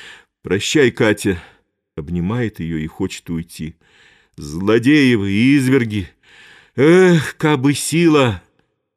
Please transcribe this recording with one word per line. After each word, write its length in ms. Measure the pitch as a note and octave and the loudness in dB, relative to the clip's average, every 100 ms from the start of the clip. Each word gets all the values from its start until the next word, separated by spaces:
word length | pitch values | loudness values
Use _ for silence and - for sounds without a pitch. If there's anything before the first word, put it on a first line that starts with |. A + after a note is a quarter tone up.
| - - _ _ | -20 -20 _ _
Прощай, 480 | - G2 - D#3 B2 | -6 -4 -2 2 2
Катя». 520 | - A2 G#2 G#2 F2 - _ _ _ _ - | 2 0 0 -2 -6 -8 _ _ _ _ -14
Обнимает 640 | D2+ F2 F2+ A#2+ A2 - | -8 -6 -4 -4 -6 -6
её 160 | E2 D#2+ | -8 -6
и 100 | D#2 | -8
хочет 420 | - F#2+ - - | -8 -8 -8 -10
уйти. 460 | E2 D#2 - D#2+ - _ _ _ _ _ - | -10 -10 -12 -14 -16 _ _ _ _ _ -18
«Злодеи 800 | D2 D#2+ G2 A#2+ B2 D3+ C3 A2+ | -12 -6 0 0 2 4 4 2
вы, 140 | G2 | 0
изверги! 800 | G2+ B2+ C#3+ B2+ C3+ A2+ G#2 E2+ _ _ - - - _ - | 0 2 2 2 0 0 -6 -8 _ _ -20 -20 -20 _ 0
Эх, 580 | D3 F#3 F3+ E3+ - - | 4 6 6 4 0 -4
кабы 380 | D#3 C#3 C#3 | -2 0 0
сила!» 680 | C#3 - D#3+ E3 D3+ B2 F2+ _ _ _ _ _ | -2 -2 0 2 4 2 -2 _ _ _ _ _